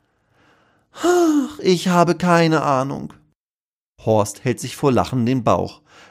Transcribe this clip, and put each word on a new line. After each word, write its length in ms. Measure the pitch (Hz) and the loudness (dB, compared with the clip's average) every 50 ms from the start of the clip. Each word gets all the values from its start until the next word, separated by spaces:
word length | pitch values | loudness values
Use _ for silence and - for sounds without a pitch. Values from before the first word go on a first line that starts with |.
| _ _ _ _ _ _ _ _ _ _ _ _ _ _ _ _ _ _ | _ _ _ _ _ _ _ _ _ _ _ _ _ _ _ _ _ _
Ach, 680 | - - - 339 359 349 339 320 302 294 254 240 - - | -10 -4 0 2 2 4 4 2 2 0 -2 -4 -6 -4
ich 280 | - 185 185 170 - | 0 0 0 0 0
habe 280 | 190 180 175 170 165 170 | 0 2 2 2 2 0
keine 480 | 165 175 180 170 170 170 160 160 151 135 | 0 2 2 2 4 4 2 2 0 0
Ahnung." 500 | 143 139 127 131 139 139 - - - - _ _ _ _ _ _ _ _ _ _ _ _ _ _ _ _ _ - | 0 -2 -2 -2 -4 -8 -10 -12 -14 -16 _ _ _ _ _ _ _ _ _ _ _ _ _ _ _ _ _ -2
Horst 400 | 113 110 107 101 - - - - | 0 0 0 0 -2 -6 -8 -6
hält 160 | 131 117 - | -6 -4 -6
sich 160 | - 123 - | -8 -14 -8
vor 160 | - - 139 | -2 0 0
Lachen 340 | 123 107 87 - 127 127 117 | 2 2 0 0 -2 -2 -2
den 180 | 120 131 131 110 | -2 -2 -2 0
Bauch. 380 | 117 95 87 92 92 - - _ _ _ - - - | 0 0 0 -2 -6 -10 -16 _ _ _ -20 -20 -18